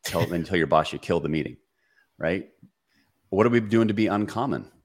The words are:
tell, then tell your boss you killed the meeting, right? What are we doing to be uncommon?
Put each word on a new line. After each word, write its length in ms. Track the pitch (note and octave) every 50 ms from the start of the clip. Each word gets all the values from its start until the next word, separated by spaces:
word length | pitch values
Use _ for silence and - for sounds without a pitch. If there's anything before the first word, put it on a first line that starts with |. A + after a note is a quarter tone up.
| _
tell, 220 | - - E2 E2+
then 180 | E2 F2 F2 D#2+
tell 140 | D#2+ F#2+ F2
your 100 | D#2+ C#2+
boss 260 | E2 D#2 D#2 - -
you 60 | D#2+
killed 240 | - - E2+ E2+ D2
the 60 | D2+
meeting, 280 | D#2 D#2 C#2 B1+ - - _ _ _ _ _ _ _ _ _ _ _ _
right? 320 | - D#2+ F2+ F#2+ - - _ _ - _ _ _ _ _ _ _ _ _ _ _ _ _
What 160 | - F#2+ A2
are 40 | A#2+
we 100 | A#2+ A#2+
doing 280 | A2+ G#2 A2 A2+ A2+ G#2+
to 60 | G#2
be 140 | G2+ A2 F#2+
uncommon? 640 | F#2+ G#2 G#2 G2+ - A2 B2+ C#3 F2 - G2 - _ _ _